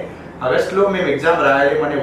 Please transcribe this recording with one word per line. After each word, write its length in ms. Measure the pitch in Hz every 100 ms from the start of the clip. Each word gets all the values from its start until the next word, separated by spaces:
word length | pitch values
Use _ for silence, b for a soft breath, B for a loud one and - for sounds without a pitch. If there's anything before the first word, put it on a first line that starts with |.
| - B B B 127
ఆగస్టులో 380 | 127 - 190 202 185
మేము 120 | 151
ఎగ్జామ్ 320 | 139 160 143 143
రాయలేమనే 500 | 139 143 151 147 143